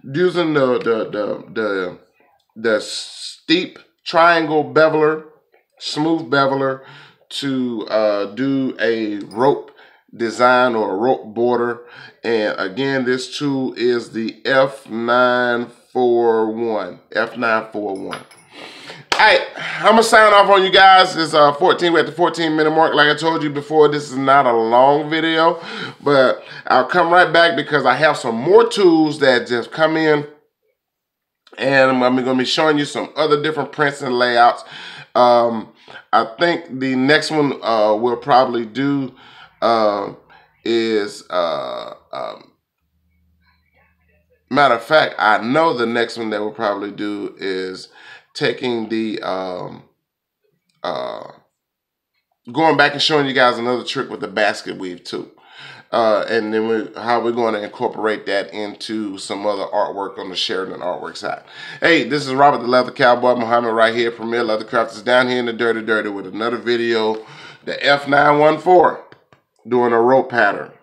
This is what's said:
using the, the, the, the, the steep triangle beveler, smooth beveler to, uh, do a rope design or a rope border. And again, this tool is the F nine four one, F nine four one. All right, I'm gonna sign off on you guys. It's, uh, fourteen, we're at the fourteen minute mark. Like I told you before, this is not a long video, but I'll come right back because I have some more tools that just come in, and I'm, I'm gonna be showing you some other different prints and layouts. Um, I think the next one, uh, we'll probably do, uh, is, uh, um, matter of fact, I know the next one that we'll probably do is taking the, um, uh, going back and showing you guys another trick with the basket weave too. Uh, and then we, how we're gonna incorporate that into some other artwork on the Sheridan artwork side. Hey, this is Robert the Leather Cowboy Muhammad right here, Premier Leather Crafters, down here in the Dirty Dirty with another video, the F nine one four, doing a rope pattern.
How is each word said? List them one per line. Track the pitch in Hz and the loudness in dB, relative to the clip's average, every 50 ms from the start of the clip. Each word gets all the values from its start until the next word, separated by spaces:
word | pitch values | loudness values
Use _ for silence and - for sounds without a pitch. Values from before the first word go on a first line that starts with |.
using | - 135 135 156 180 185 160 175 175 160 151 | -16 -8 -2 0 0 0 2 0 -2 0 2
the, | 147 135 127 123 113 | 2 2 2 0 0
the, | - 113 113 110 101 | 0 -2 -2 -2 -2
the, | - - 104 104 101 - - - - | -6 -6 -6 -6 -6 -6 -8 -10 -12
the, | - 113 110 104 98 95 92 90 85 - _ _ _ _ _ _ _ _ _ _ _ | -8 -6 -4 -2 -2 -4 -4 -6 -10 -14 _ _ _ _ _ _ _ _ _ _ _
the | 113 113 117 107 104 | -6 -2 0 0 0
steep | - - - - - - - - - - - _ _ - 156 180 180 - - - - _ _ _ _ | -2 -6 -12 -12 -12 -14 -16 -16 -16 -18 -18 _ _ -2 -2 0 0 -6 -12 -20 -20 _ _ _ _
triangle | - - 170 165 170 170 165 160 147 156 151 143 | -2 2 4 4 4 4 2 0 0 -2 -2 -2
beveler, | 131 127 151 160 160 151 156 156 151 156 156 - - _ _ _ _ _ _ _ _ _ _ | 0 2 2 2 4 4 2 0 0 0 -2 -8 -18 _ _ _ _ _ _ _ _ _ _
smooth | - - - 147 151 165 170 160 143 120 | -12 -10 -6 -4 -2 -2 -2 -2 -2 -2
beveler | 139 - 139 - 135 135 135 135 135 135 - - - - - - _ _ _ _ | 0 2 2 2 0 0 -2 -2 -4 -6 -12 -20 -20 -20 -20 -20 _ _ _ _
to, | - - 143 139 135 127 127 123 120 110 98 - | -12 -8 -6 -4 -2 -2 -2 -4 -4 -6 -6 -2
uh, | 101 110 107 107 104 101 101 101 104 | 0 0 2 2 0 0 -4 -6 -6
do | 113 131 139 139 135 135 127 127 - | -4 -4 -2 -2 -2 -2 -4 -4 -2
a | - 113 117 113 110 107 104 101 98 | -2 -2 0 -2 -2 -4 -6 -8 -10
rope | - 92 107 127 143 143 - - - _ _ - - _ _ _ _ - | -10 -4 0 2 2 2 0 -6 -16 _ _ -20 -20 _ _ _ _ -8
design | 104 117 113 104 113 123 123 127 123 127 127 113 | -6 -6 -6 0 2 4 4 6 4 4 2 2
or | 110 107 98 95 | 0 -2 -2 -2
a | |
rope | 95 113 131 131 - - 113 | 0 0 0 0 -2 -4 -12
border. | 104 113 117 120 120 117 120 120 120 117 - - - - - - _ _ _ | -4 -2 0 0 2 0 -2 -4 -4 -8 -12 -20 -20 -20 -20 -20 _ _ _
And | - 117 110 107 101 - - | -2 0 0 0 -2 -2 -4
again, | 98 95 92 117 135 139 139 135 127 | -6 -6 -4 -4 -4 -2 -2 -2 -2
this | 120 127 127 127 - - - | -2 -2 -4 -4 -10 -10 -6
tool | 147 143 139 135 131 120 - | -4 -4 -2 -2 -4 -6 -4
is | 92 113 123 123 117 110 - | -2 0 0 0 0 -4 -8
the | - 107 113 107 - - _ | -8 -8 -8 -8 -10 -8 _
F | 120 135 135 135 135 - - - - | 0 2 2 2 0 -2 -12 -16 -10
nine | 110 113 117 120 120 123 127 123 123 123 123 123 120 120 120 117 - _ _ _ | -8 -6 -2 0 2 2 4 2 2 0 0 0 -2 -2 -4 -8 -14 _ _ _
four | _ 127 123 123 120 117 117 117 113 113 110 110 | _ -2 0 2 2 2 2 2 2 2 0 -2
one, | 110 113 117 117 110 104 92 90 87 - _ _ | -4 -4 -6 -4 -4 -6 -6 -8 -12 -18 _ _
F | - 104 - - - | -4 -4 -4 -4 -4
nine | 120 123 117 110 110 110 - | -4 -2 0 0 -2 -2 -6
four | - 107 104 101 98 | -10 -8 -8 -6 -8
one. | 98 98 95 92 - - _ - _ _ _ - - - - - - - - - - - _ - - | -8 -10 -12 -12 -14 -16 _ -20 _ _ _ -20 -20 -20 -20 -20 -20 -20 -20 -20 -20 -8 _ 0 4
All | 202 | 4
right, | 214 190 - - - - - - - - - | 4 4 4 0 -4 -12 -12 -12 -10 -10 2
I'm | 160 196 220 | 4 4 6
gonna | 233 220 | 6 4
sign | 226 240 220 214 214 | 6 6 6 6 8
off | 202 202 196 190 | 8 6 6 6
on | 196 196 | 4 4
you | 190 190 | 4 4
guys. | 185 196 190 190 190 185 185 - 143 | 6 8 8 10 8 8 6 4 2
It's, | 165 165 151 151 | -4 -4 0 4
uh, | 156 147 139 139 | 6 6 6 4
fourteen, | - 180 180 139 - 175 175 | 2 2 2 2 2 2 2
we're | 165 160 | 2 2
at | 143 | 0
the | 143 | 0
fourteen | 147 - 175 165 170 170 170 160 156 | 0 -2 -2 -2 0 -2 -4 -2 0
minute | 156 156 156 | 0 0 2
mark. | 151 151 160 143 - | 2 2 2 2 4
Like | 151 147 147 | 4 4 4
I | 151 | 2
told | 147 160 165 165 156 | 0 0 -2 -2 -2
you | 151 151 | -4 -4
before, | 139 143 143 - 156 156 151 143 | -6 -8 -8 0 4 4 6 6
this | 147 147 143 - | 4 0 -6 -6
is | 131 | -6
not | 131 135 135 135 143 135 | -4 2 4 4 6 6
a | 127 | 4
long | 117 117 113 113 117 123 131 139 147 151 151 147 | 2 2 2 4 4 6 6 6 4 2 0 -2
video, | 156 160 156 165 160 160 160 165 175 170 - - - - - - - _ | -2 -2 0 0 2 4 2 2 2 0 -8 -14 -12 -12 -12 -12 -14 _
but | - 143 143 135 131 127 - - - - - - - - | -2 2 4 4 4 4 2 -2 -8 -18 -20 -16 -4 0
I'll | - 127 120 | 2 2 2
come | - - 180 170 170 | 2 0 0 2 4
right | 170 180 175 156 | 6 4 4 6
back | 156 165 170 165 - | 4 4 4 4 2
because | 156 143 - 147 147 127 | -2 -4 -2 -2 0 2
I | 131 123 | 2 2
have | 135 156 156 147 | 2 2 0 0
some | - - 127 113 | 0 -4 -6 -4
more | 113 123 160 196 226 233 226 | -4 0 4 6 6 6 4
tools | - 202 202 175 165 160 156 151 143 135 | 0 4 4 4 6 4 2 0 0 2
that | 143 131 127 120 107 104 | 2 2 4 2 0 -2
just | 123 120 113 - | -4 -4 -4 -6
come | - - 160 156 160 | -2 -2 0 0 2
in, | 160 160 156 151 147 143 147 - _ _ _ _ _ _ _ _ _ _ _ _ _ _ _ _ _ _ _ _ _ _ _ - - | 0 2 2 2 0 0 -6 -14 _ _ _ _ _ _ _ _ _ _ _ _ _ _ _ _ _ _ _ _ _ _ _ -10 -6
and | 110 135 139 139 135 131 | -2 0 4 4 4 4
I'm, | 131 127 | 4 2
I'm | 123 123 127 131 123 | 2 2 2 2 0
gonna | 127 131 127 | 0 0 -2
be | 127 | -2
showing | 123 - - 160 156 151 147 | -2 0 0 2 2 2 0
you | 143 | -2
some | 139 - 117 104 - - | -4 -6 -8 -8 -8 -4
other | - 156 151 147 147 | -4 0 0 0 0
different | 147 156 156 147 135 131 | 0 -4 -4 -4 -8 -8
prints | - - 151 143 143 - | -4 -2 -2 -2 -2 -4
and | 139 131 123 | -6 -4 0
layouts. | 123 123 123 120 120 120 120 - - - - - - - - - - - _ _ | 0 0 2 4 4 4 4 4 0 -10 -18 -20 -18 -18 -18 -18 -20 -20 _ _
Um, | 120 123 120 120 120 117 117 117 110 98 - _ _ _ - - - - _ | 2 4 6 6 4 2 0 -2 -6 -10 -12 _ _ _ -20 -20 -20 -10 _
I | - 110 113 113 - - | 0 0 0 0 -2 -2
think | 170 175 170 170 170 - 113 131 | 0 0 0 -2 -6 -10 -10 -6
the | 131 131 131 | -4 -2 -2
next | 127 131 135 151 151 151 - | 0 2 2 2 2 2 -2
one, | 160 151 147 139 - - | -2 0 0 0 -2 -4
uh, | - 104 113 - - 107 107 | -2 -2 0 2 2 2 2
we'll | 107 117 123 120 117 | 2 0 -2 -2 -2
probably | - 143 135 123 131 123 120 120 117 | 0 2 4 4 4 2 -2 -6 -6
do, | 107 104 123 139 139 143 139 135 123 - - - - - - - _ _ _ | -6 -6 -4 -2 -2 -2 -2 -4 -6 -10 -16 -20 -20 -20 -20 -20 _ _ _
uh, | - 110 117 113 110 104 101 101 101 101 - - _ _ - _ _ _ _ _ _ | 0 0 2 2 2 0 0 -2 -6 -10 -12 -16 _ _ -20 _ _ _ _ _ _
is, | - 117 117 113 113 110 104 101 104 - - - _ | -2 -2 0 0 0 -2 -2 -2 -4 -10 -16 -16 _
uh, | - 90 87 82 76 71 65 64 60 60 57 55 52 - _ _ | -4 -2 -2 -2 -4 -6 -8 -8 -10 -12 -12 -14 -18 -20 _ _
um, | - 67 62 53 52 - - _ _ _ _ _ _ _ _ _ _ _ _ _ _ _ _ _ _ _ _ _ _ _ _ _ _ _ _ _ _ _ _ _ _ _ _ _ _ _ _ _ | -12 -12 -10 -12 -12 -16 -20 _ _ _ _ _ _ _ _ _ _ _ _ _ _ _ _ _ _ _ _ _ _ _ _ _ _ _ _ _ _ _ _ _ _ _ _ _ _ _ _ _
matter | 120 139 143 131 120 | 0 2 4 4 2
of | 113 - | 0 0
fact, | - 156 156 135 - - - | 0 2 2 2 0 -2 0
I | - 107 107 98 | 2 2 2 2
know | 104 117 131 156 160 165 151 | 0 0 0 2 2 0 0
the | 120 117 | -2 -4
next | 113 117 120 113 113 - 117 | -2 -2 -2 -4 -4 -4 -8
one | 117 110 | -6 -6
that | 107 104 | -4 -4
we'll | 104 107 | -6 -8
probably | 107 - 113 104 101 98 101 104 | -6 -4 -4 -4 -4 -4 -8 -10
do | 101 107 107 104 104 101 101 92 - | -10 -8 -8 -8 -8 -8 -10 -12 -12
is | - - 98 95 92 92 92 95 92 - - _ - - - - - _ _ _ - | -10 -8 -6 -6 -6 -6 -8 -12 -14 -18 -20 _ -20 -20 -20 -20 -20 _ _ _ -4
taking | 151 127 - - - 123 120 117 110 104 | -4 -4 -4 -2 -4 -4 -4 -4 -4 -4
the, | 110 113 113 110 107 - | -4 -4 -4 -4 -6 -8
um, | - - 92 92 95 92 90 92 98 95 90 90 - _ _ _ _ _ _ _ _ _ _ _ _ _ _ _ _ _ _ _ | -6 -6 -6 -6 -6 -8 -10 -10 -12 -14 -16 -18 -20 _ _ _ _ _ _ _ _ _ _ _ _ _ _ _ _ _ _ _
uh, | - 92 82 65 64 60 57 53 - - - _ _ _ _ _ _ _ _ _ _ _ _ _ _ _ _ _ _ _ _ _ _ - | -10 -8 -8 -6 -8 -10 -10 -12 -14 -18 -20 _ _ _ _ _ _ _ _ _ _ _ _ _ _ _ _ _ _ _ _ _ _ -10
going | 120 147 165 160 151 | -4 0 2 2 4
back | 139 143 143 | 4 2 2
and | 143 143 | 2 -2
showing | 127 - 160 147 139 | -2 0 2 0 0
you | 135 127 | 0 2
guys | 135 127 123 117 113 | 2 2 2 2 0
another | 117 123 123 120 110 | -2 -2 -2 -4 -4
trick | - - 135 120 - | -6 -6 -8 -6 -8
with | - 110 | -8 -10
the | 104 90 | -10 -6
basket | 95 110 107 101 107 - - 98 95 | -2 0 0 0 -2 -4 -10 -12 -12
weave | 95 95 92 90 85 | -10 -10 -12 -12 -14
too. | _ - - - - - _ _ _ _ - - - - - - - _ | _ -12 -12 -12 -12 -12 _ _ _ _ -20 -20 -20 -20 -20 -20 -14 _
Uh, | - 110 117 110 107 98 87 - | -2 0 2 2 2 0 -2 -2
and | 113 113 107 107 | -2 -2 -2 -2
then | 110 110 110 113 | -2 -2 0 0
we, | 113 110 104 - - - | -2 -2 -4 -8 -12 -10
how | 104 117 120 117 | -2 -2 -2 0
we're | 110 120 | 0 -2
gonna | 117 120 120 113 110 104 | -2 0 -2 -2 -2 -4
incorporate | 104 104 - - 123 110 - - 104 110 107 98 - | -8 -10 -8 -6 -6 -6 -4 -2 -4 -4 -4 -4 -4
that | - 98 98 92 85 | -4 -4 -4 -4 -6
into | - 104 107 101 98 - - - 110 110 110 101 95 98 | -10 -10 -10 -10 -12 -14 -12 -8 -8 -6 -6 -8 -10 -12
some | - - 107 98 101 | -10 -10 -10 -6 -4
other | 104 104 98 95 | -4 -4 -4 -6
artwork | - - 104 98 78 - 98 98 95 - 107 | -6 -2 -4 -4 -4 -4 -8 -10 -10 -10 -12
on | 98 95 | -12 -10
the | 90 | -8
Sheridan | 90 - - - 92 95 85 85 - | -6 -6 -4 -4 -6 -6 -8 -10 -10
artwork | - 90 87 - - 85 - | -8 -8 -8 -8 -10 -14 -14
side. | - - - - - - - - - - - - - | -10 -8 -8 -8 -10 -12 -20 -20 -20 -18 -18 -10 -4
Hey, | - 160 170 151 123 | 0 2 2 2 0
this | 113 139 147 139 | -2 -4 -4 -4
is | 135 131 | -4 2
Robert | 131 143 147 143 120 | 4 4 4 4 2
the | 120 120 | -2 2
Leather | 127 127 123 123 | 2 2 2 0
Cowboy | 123 - 139 123 123 120 120 123 123 | -2 2 4 4 4 4 4 0 2
Muhammad | 120 117 113 120 117 120 117 110 | 0 0 0 0 0 0 0 2
right | 113 110 113 113 | 2 2 2 2
here, | 120 117 117 | 0 -2 -2
Premier | 113 - 110 117 117 120 117 | -4 -6 -8 -4 -4 -2 -2
Leather | 107 110 107 - | -2 -2 -4 -4
Crafters, | - - 120 113 110 - 107 | -4 -2 -2 -2 -2 -6 -8
down | 101 123 123 127 127 123 | -2 2 4 4 4 2
here | 127 127 | 0 -2
in | 120 | -4
the | 117 | -4
Dirty | 113 110 120 117 110 113 | -4 -2 -2 0 0 -2
Dirty | 110 110 110 107 101 104 | -2 -2 -2 -2 -2 -4
with | 101 101 92 | -8 -8 -12
another | 92 95 101 110 120 120 113 | -10 -8 -6 -4 -4 -4 -4
video, | 101 113 120 117 117 117 117 113 110 110 110 110 - - - - - - - - _ | -2 -2 -2 0 0 0 0 0 0 -2 -2 -4 -8 -16 -20 -20 -20 -20 -20 -16 _
the | - - - - | -10 -10 -4 0
F | 131 143 143 - | 0 0 0 2
nine | - - 139 147 147 147 147 | 2 2 4 4 4 4 4
one | 151 156 160 151 | 4 4 2 2
four, | - 180 185 175 156 113 - - - _ - _ _ _ _ _ _ _ _ _ _ | 2 4 6 6 6 4 0 -4 -16 _ -20 _ _ _ _ _ _ _ _ _ _
doing | 110 120 123 123 120 | -2 0 0 2 2
a | 117 117 | 2 2
rope | 117 123 135 131 123 - | 4 4 4 2 2 0
pattern. | 120 117 110 101 92 90 73 - - _ | 0 0 2 2 0 -4 -10 -14 -16 _